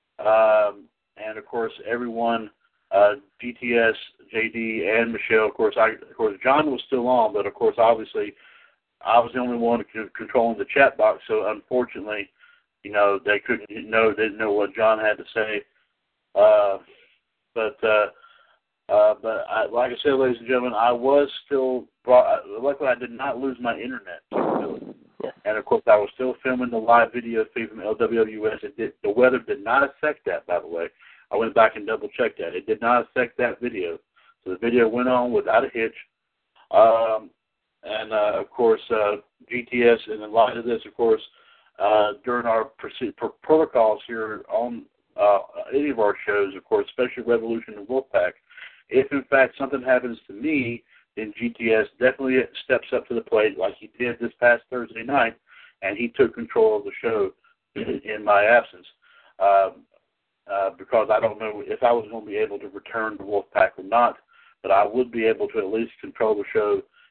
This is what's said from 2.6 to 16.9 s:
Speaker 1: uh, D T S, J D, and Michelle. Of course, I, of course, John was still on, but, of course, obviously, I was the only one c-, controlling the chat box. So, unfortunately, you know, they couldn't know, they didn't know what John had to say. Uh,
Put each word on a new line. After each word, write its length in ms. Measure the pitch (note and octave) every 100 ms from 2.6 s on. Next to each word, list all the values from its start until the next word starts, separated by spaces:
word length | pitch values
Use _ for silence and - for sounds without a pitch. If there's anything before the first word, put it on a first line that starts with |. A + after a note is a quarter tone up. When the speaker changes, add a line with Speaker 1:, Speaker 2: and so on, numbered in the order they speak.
| _ _ -
Speaker 1:
uh, 260 | G2 G#2 G2+ _ -
D 140 | B2
T 240 | A#2 A#2+ A#2
S, 180 | A2+ A2 - _ _
J 160 | A2+ A2+
D, 420 | A#2 A2+ A2 F#2
and 220 | A2+ A#2
Michelle. 340 | A2+ - A2+ G#2+
Of 60 |
course, 200 | - A2 A#2
I, 120 | A2
of 260 | A2 - -
course, 220 | A2 F#2+
John 280 | B2+ C#3+ D3+
was 100 | B2 -
still 200 | B2+ A#2+
on, 280 | B2 A2
but, 120 | G#2 G2+
of 60 |
course, 220 | - A2+ A#2
obviously, 560 | A2+ A2+ G#2+ A2 G#2 - _ _ _ _ _ _
I 160 | - A#2
was 120 | A#2
the 60 | B2+
only 180 | B2 A#2+
one 260 | A#2 A#2 G#2
c-, 80 | A2 G#2 -
controlling 400 | A2+ B2 A#2 G#2+
the 60 | G2+
chat 240 | - C3+ -
box. 240 | G#2+ G2 -
So, 220 | A2 G2+
unfortunately, 800 | G#2+ - B2+ A#2+ - G#2 G#2 G2+ _ _ _ _ _
you 100 | G2+
know, 280 | G#2 G2+ G2
they 180 | G#2 G#2
couldn't 280 | - A2+ G#2 G#2+ G#2+
know, 240 | A2 A2+ G#2
they 60 |
didn't 160 | A2 G2+
know 140 | A2
what 220 | G#2 G2+
John 240 | A2 A2 A2
had 200 | G#2+ G#2
to 60 | G#2+
say. 280 | A2+ A2 G#2 - _ _ _ _ _ _
Uh, 440 | G2 G#2+ G#2+ G2+ G2 _